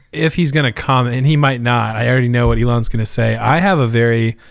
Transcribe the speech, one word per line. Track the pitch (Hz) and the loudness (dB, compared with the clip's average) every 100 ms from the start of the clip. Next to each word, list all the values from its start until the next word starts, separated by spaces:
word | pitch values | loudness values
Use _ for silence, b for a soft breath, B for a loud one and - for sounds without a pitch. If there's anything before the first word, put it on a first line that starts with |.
| _ | _
if | 156 160 165 | -4 -2 0
he's | 165 | 0
gonna | 147 135 | 0 -2
comment, | - - 131 123 123 | -2 -2 0 0 0
and | 135 | 2
he | 156 | 2
might | 143 123 | 2 0
not, | 120 120 110 110 | 0 0 -2 -2
I | 120 | 0
already | 127 120 | 0 2
know | 120 120 | 2 2
what | 131 | 2
Elon's | 120 120 113 | 0 0 0
gonna | 113 110 | -2 -2
say. | - 113 113 | -2 -2 0
I | 113 151 | 0 0
have | 190 175 | 2 2
a | 120 | 0
very, | 117 117 117 113 113 b | 2 2 2 0 -4 b